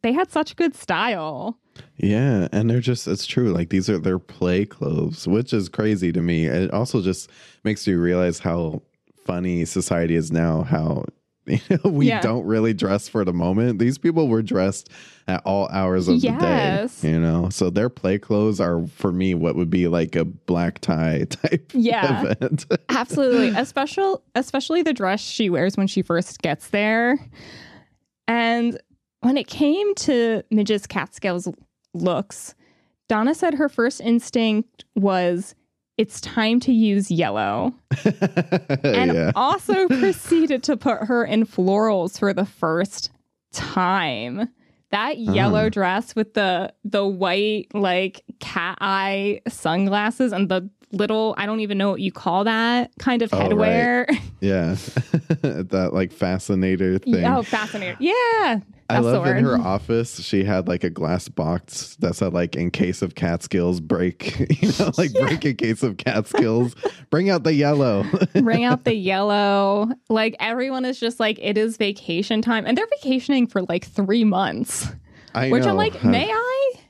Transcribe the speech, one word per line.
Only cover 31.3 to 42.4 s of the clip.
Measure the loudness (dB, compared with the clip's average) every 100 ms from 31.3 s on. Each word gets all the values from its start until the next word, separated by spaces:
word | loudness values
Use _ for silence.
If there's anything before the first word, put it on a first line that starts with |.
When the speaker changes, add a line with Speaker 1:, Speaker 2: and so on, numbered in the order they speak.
| -4 -6 -10 _ _ _
Speaker 1:
looks, | -2 0 0 -4 -12 -18 -20 _ _ _ _ _
Donna | 0 2
said | 0 -2
her | 0 -2
first | 0 -2 -2
instinct | 0 0 0 0 2 0 -2 _ -8
was, | 0 2 2 2 0 -6 -16 _ _ _ -4
"It's | -4 -4
time | -6 -2 2 2
to | 4
use | 4 4 2 0
yellow." | 0 0 0 -2 0 -2 -4 _
Speaker 2:
<laughs> | -2 0 0 0 0 0 -2 0 -2
Speaker 1:
And | 2 2 2
Speaker 2:
Yeah. | 2 2
Speaker 1:
also | 2 0 0 0 2 4
<laughs> | 4
proceeded | 2 0 0 2 4 0
to | 0 0
put | 0 -2
her | 0 0
in | 2 0 0
florals | 0 2 2 2 2 -2 -2
for | -2
the | 0